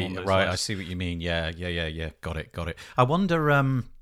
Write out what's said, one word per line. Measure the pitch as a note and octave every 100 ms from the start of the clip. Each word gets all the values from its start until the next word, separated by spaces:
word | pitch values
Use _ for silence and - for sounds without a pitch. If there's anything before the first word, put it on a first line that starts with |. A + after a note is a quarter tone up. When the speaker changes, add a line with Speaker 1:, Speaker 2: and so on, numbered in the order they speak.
Speaker 1:
along | F#2
those | F#2 F#2+
Speaker 2:
right. | F#2+
I | F2+
Speaker 1:
lines. | F#2
Speaker 2:
see | - G2
what | F2
you | F2+
mean. | F2+ E2+
Yeah, | E2+ E2+ D#2+ E2
yeah, | F2+
yeah, | E2+ D#2+
yeah. | D#2+ D#2+ -
Got | E2 D#2+
it, | D2+
got | - E2
it. | D#2+ - -
I |
wonder, | B2 E3+ G3 E3 D3
um, | C#3+ C3+ C3 - -